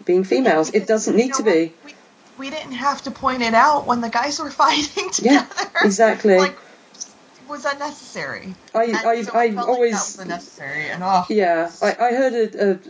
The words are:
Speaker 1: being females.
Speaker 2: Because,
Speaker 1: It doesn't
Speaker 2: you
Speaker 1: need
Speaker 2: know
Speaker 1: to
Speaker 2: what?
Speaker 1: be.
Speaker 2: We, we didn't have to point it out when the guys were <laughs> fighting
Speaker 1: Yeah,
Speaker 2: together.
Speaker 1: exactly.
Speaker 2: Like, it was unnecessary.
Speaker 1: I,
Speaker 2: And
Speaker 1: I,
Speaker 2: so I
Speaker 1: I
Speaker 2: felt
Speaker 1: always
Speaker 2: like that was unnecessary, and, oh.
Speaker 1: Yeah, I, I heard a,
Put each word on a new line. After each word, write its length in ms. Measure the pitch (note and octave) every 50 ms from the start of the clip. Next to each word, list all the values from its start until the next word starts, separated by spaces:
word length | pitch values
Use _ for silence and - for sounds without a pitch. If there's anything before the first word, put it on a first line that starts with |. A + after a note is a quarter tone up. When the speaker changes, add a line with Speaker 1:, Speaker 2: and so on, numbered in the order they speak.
| -
Speaker 1:
being 180 | - F3+ F#3 F#3+
females. 460 | - A#3 C4 C4 A3 D#3+ D#3+ D#3+ D#3+
Speaker 2:
Because, 120 | - G#3+ G3+
Speaker 1:
It 40 | -
doesn't 260 | A3 A3 - A3+ -
Speaker 2:
you 60 | G3 B3
Speaker 1:
need 60 | C4 C4+
Speaker 2:
know 40 |
Speaker 1:
to 60 | - G#3+
Speaker 2:
what? 120 | A3 F3+
Speaker 1:
be. 180 | D#3+ E3 D#3+ - _ -
Speaker 2:
We, 100 | - - - _ _ _ _ _ _ _ -
we 100 | C4+ C4+
didn't 220 | D4 D#4 - C#4 C4
have 300 | A#3+ B3+ C#4+ C#4 - -
to 80 | C4+
point 320 | - - - C4 B3+ B3+ A#3+
it 100 | A3+ A3
out 340 | A3+ B3+ D4+ D4+ C#4 -
when 140 | A3+ B3 A#3+
the 80 | A#3 A3+
guys 320 | A3+ A#3 B3+ D4 C#4+ -
were 100 | D#4 C#4
<laughs> 120 | - - C#4+
fighting 460 | D#4 C#4+ D4 D4 - - F4+ F4+ F#4 - -
Speaker 1:
Yeah, 240 | - A#3 C#4+ - -
Speaker 2:
together. 260 | - - - - - - E4+ -
Speaker 1:
exactly. 540 | G#3 F#3+ A3+ A3+ A3 G#3+ - - G#3 F#3+ F#3
Speaker 2:
Like, 180 | F#3+ F#3+ -
it 920 | - - - - - - _ - - - - - _ _ - _ - - C4+
was 160 | D4 C#4+ -
unnecessary. 880 | C#4+ C#4+ C#4+ C#4+ D4+ D4 - - - - G3 D3+ C3+ A#2 F#2+ - F#3+ F#3 - - - -
Speaker 1:
I, 100 | A3 A#3
Speaker 2:
And 120 | A#3 G#3+
Speaker 1:
I, 260 | A3 A3+ A3+ A#3 A#3+ A3
Speaker 2:
so 100 | - -
I 80 | A3+ A#3+
Speaker 1:
I 100 | A#3 G#3
Speaker 2:
felt 140 | A3+ A#3+ A#3+
Speaker 1:
always 240 | B3+ B3 A#3+ A#3 G#3+
Speaker 2:
like 80 | G3
that 60 | -
was 120 | - - -
unnecessary, 680 | F#3 F3 E3+ F3 - - - - D3 C#3 C#3+ D3+ D#3 C#3+
and, 120 | A#2 E3+ F3+
oh. 240 | F#3+ G3 F3+ F3+ -
Speaker 1:
Yeah, 420 | A3 G#3 F#3+ F3 E3+ E3 E3 E3+ - - -
I, 60 | G#3 - - A3+ B3
I 40 | A#3+
heard 200 | C4 C4+ C4 A3+
a, 360 | A#3+ A3 G#3 - - G#3 G3 F#3+ F#3 -